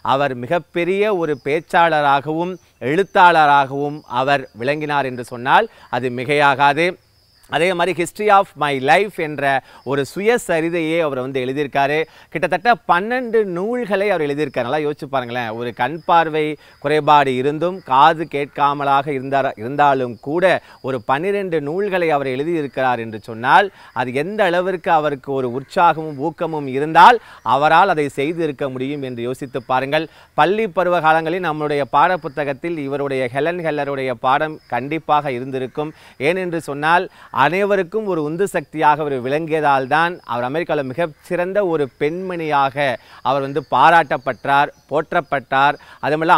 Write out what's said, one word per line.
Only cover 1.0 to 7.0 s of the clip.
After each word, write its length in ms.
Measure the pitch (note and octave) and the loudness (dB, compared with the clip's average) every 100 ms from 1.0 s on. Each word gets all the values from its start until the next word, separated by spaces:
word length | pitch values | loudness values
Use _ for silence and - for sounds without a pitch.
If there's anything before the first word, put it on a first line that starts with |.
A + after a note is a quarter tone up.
| G#3+ F#3+ | 0 0
ஒரு 200 | D#3+ C#3 | -2 -4
பேச்சாளராகவும் 1120 | C#3 D#3 - F3+ E3+ D3+ C#3+ C#3 C#3 D#3+ F3 F3+ _ - | -2 -4 0 2 4 4 2 2 0 -4 -6 -8 _ -8
எழுத்தாளராகவும் 1200 | A#2+ D#3+ G3 G3+ F3 E3 D3 C#3+ C3+ C#3 D3 D3+ - A#2+ | -2 0 0 4 6 6 6 4 2 -2 -6 -8 -8 -2
அவர் 280 | C3+ C#3+ C3 | 0 0 -2
விளங்கினார் 560 | G#2 B2 D3+ D3 C#3+ C3+ | -8 -4 -4 -2 -2 -4
என்று 140 | B2+ A#2+ | -6 -10
சொன்னால் 360 | A#2+ B2+ F3 A3+ - - | -8 2 2 2 -6 -6
அது 200 | B2 B2+ | -4 -4
மிகையாகாது. 800 | B2 B2 D3 C#3+ C3 C#3+ C#3+ F3 F3 | -6 -2 2 4 4 2 2 -2 -4